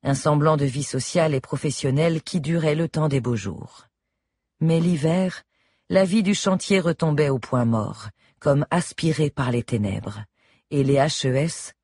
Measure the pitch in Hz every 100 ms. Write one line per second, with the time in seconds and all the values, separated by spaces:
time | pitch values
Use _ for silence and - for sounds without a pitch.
0 | - 139 160 151 151 156 139 127 - 131
1 | - 175 160 139 - 143 151 - 139 135
2 | 165 160 - 185 143 170 156 151 165 -
3 | 156 135 120 120 98 82 - - - _
4 | _ _ _ _ _ _ 160 165 170 165
5 | 156 175 185 - _ _ _ _ _ 185
6 | 190 208 190 202 - 190 - 196 170 160
7 | 165 147 151 135 - 127 117 113 107 -
8 | 104 - _ _ - 143 147 175 - -
9 | 165 151 151 - 127 120 113 117 104 104
10 | 107 104 107 _ _ _ _ 143 135 139
11 | 147 - 135 127 160 - - _